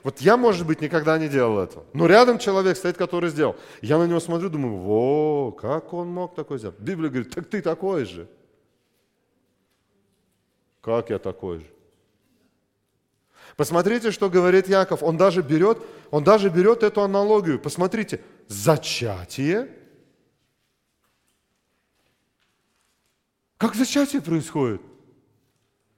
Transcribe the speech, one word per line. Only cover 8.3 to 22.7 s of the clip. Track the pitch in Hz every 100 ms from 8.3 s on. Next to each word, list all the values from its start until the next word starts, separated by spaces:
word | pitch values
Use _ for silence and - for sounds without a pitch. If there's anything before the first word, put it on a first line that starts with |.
| _ _ _ _ _ _ _ _ _ _ _ _ _ _ _ _ _ _ _ _ _ _ _ _ _
Как | - 117 113
я | 101
такой | 98 90 98 82
же? | 78 _ _ _ _ _ _ _ _ _ _ _ _ _ _ _ _ _ - -
Посмотрите, | 143 170 180 233 220
что | 190 196
говорит | 180 180 185 190
Яков. | 196 185 156
Он | 160 160
даже | 190 180
берёт, | 139 156 190 220 - - -
он | 151
даже | 143 214 196
берёт | 170 190 233
эту | 214 208
аналогию. | 202 196 202 214 175 131
Посмотрите, | 147 151 180 220 208 - - _ -
зачатие. | 101 104 151 - - 117 95 90 - 143 196 269 - - _ _ _ _ _ _ _ _ _ _ _ _ _ _ _ _ _ _ _ _ _ _ _ _ _ _ _ _